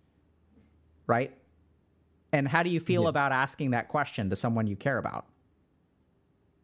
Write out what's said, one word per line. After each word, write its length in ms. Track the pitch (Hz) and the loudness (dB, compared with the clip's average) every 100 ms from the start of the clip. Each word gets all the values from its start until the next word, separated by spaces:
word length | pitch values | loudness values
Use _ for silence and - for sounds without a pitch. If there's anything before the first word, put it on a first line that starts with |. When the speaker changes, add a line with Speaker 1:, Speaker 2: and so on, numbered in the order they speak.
| _ _ _ _ _ _ _ _ _ _ - | _ _ _ _ _ _ _ _ _ _ 0
Speaker 1:
Right? 300 | 117 135 - _ _ _ _ _ _ _ _ - | 0 0 -8 _ _ _ _ _ _ _ _ -2
And 160 | 147 139 | 0 2
how 140 | 165 | 2
do 80 | 175 | 2
you 100 | 165 | -2
feel 240 | 165 120 | 0 2
Speaker 2:
Yeah. 40 | 165 | 2
Speaker 1:
about 240 | 143 139 | 2 2
asking 380 | 131 135 - 139 | 2 0 -2 -2
that 160 | 117 - | -2 -2
question 420 | 151 139 - 95 | -4 -4 -2 -2
to 60 | 98 | 0
someone 300 | 120 113 107 | 0 0 0
you 100 | 98 | -2
care 220 | 139 117 | -2 -2
about? 280 | - - - _ _ _ _ _ _ _ _ _ _ _ _ _ | -4 -8 -12 _ _ _ _ _ _ _ _ _ _ _ _ _